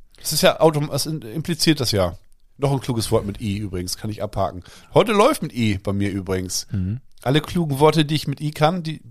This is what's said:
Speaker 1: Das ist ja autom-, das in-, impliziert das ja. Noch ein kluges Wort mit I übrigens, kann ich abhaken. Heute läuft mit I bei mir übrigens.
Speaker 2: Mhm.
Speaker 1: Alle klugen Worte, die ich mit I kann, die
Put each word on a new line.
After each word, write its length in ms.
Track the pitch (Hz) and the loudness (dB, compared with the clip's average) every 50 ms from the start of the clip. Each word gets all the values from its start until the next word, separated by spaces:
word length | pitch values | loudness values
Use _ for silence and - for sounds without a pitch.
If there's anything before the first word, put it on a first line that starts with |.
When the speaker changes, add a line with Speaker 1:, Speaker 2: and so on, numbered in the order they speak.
| - - - - | -20 -20 -20 -12
Speaker 1:
Das 140 | - - 160 | -8 -4 0
ist 80 | 143 | 4
ja 180 | 185 170 123 - | 4 4 4 6
autom-, 300 | - 160 151 147 147 156 | 4 4 4 2 -2 -2
das 140 | - 139 - | -4 -4 -4
in-, 160 | 156 156 147 | -4 -6 -8
impliziert 580 | 110 110 107 160 147 - 170 - - 170 156 143 | -8 -8 -8 -6 -4 -4 -2 0 2 2 2 2
das 120 | 123 107 | 2 0
ja. 260 | - 98 92 85 85 - - - - _ - - _ | 2 2 2 0 -2 -6 -16 -20 -20 _ -20 -20 _
Noch 140 | - 139 139 | -2 0 0
ein 80 | 139 131 | 0 0
kluges 280 | - - 123 113 - - | -2 -4 -4 -2 -2 0
Wort 140 | 113 110 95 | 0 0 0
mit 160 | 101 101 - | -2 -6 -6
I 160 | 120 101 98 | -4 -4 -4
übrigens, 400 | 104 107 95 95 90 90 90 - | -4 -6 -6 -6 -6 -6 -6 -8
kann 120 | - - 110 | -8 -8 -8
ich 100 | 104 - | -8 -6
abhaken. 420 | 101 104 - 107 98 76 - 90 - - - - - - - | -8 -6 -2 -2 -2 -2 -4 -8 -16 -18 -20 -20 -8 0 2
Heute 200 | 147 190 233 220 | 2 4 4 4
läuft 280 | 202 214 277 - - | 4 4 4 4 0
mit 120 | - 151 - | -4 -6 -2
I 260 | 120 117 107 98 95 | 0 0 0 0 0
bei 140 | - 104 98 | -2 -2 -2
mir 180 | 98 101 101 | 0 0 -2
übrigens. 560 | 95 101 92 92 95 92 92 92 - - - - | -2 -4 -4 -4 -4 -4 -4 -4 -6 -8 -8 -4
Speaker 2:
Mhm. 280 | - 98 92 92 110 127 - - - - - | -4 -4 -2 -2 -4 -6 -8 -16 -16 -8 -2
Speaker 1:
Alle 180 | 127 139 151 | 0 0 0
klugen 380 | 151 - - 180 170 151 139 131 | 0 0 -2 -2 -2 -2 2 4
Worte, 260 | 151 156 151 165 156 | 4 6 6 4 2
die 100 | 143 160 | 2 0
ich 120 | 143 - | -4 -2
mit 140 | 151 139 - | -4 -6 -4
I 100 | 151 147 | -6 -6
kann, 320 | 147 - 151 156 185 180 156 | 0 2 2 2 2 0 -4
die 180 | 156 151 - - - | -6 -8 -10 -12 -18